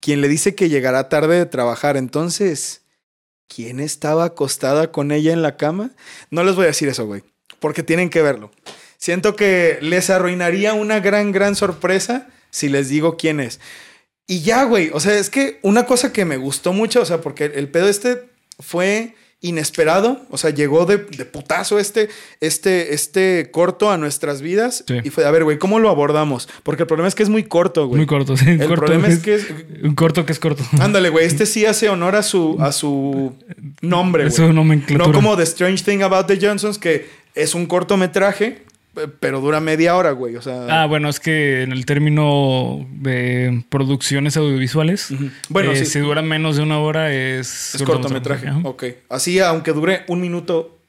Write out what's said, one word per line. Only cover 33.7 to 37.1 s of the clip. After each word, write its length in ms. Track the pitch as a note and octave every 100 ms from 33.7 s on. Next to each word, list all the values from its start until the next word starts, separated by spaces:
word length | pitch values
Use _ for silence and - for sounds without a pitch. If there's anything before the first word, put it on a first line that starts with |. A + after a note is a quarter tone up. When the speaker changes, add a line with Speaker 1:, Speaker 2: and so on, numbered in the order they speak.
| -
Speaker 1:
nombre, 440 | E3 F3 F#3 E3+
Speaker 2:
A 20 | D3
Speaker 1:
güey. 100 | D3+
Speaker 2:
su 160 | D#3+
nomenclatura. 540 | D#3+ D#3 D3+ C3+ C#3+ E3+
Speaker 1:
No 60 |
como 240 | D3 G#3+ G3+
The 80 |
Strange 400 | E3 - F3+ F#3+
Thing 180 | G3 G3+
About 240 | G3 F#3+ F#3+
the 120 | G3
Johnsons, 320 | G3+ G3+ G#3 G#3
que 300 | E3+ D3+ -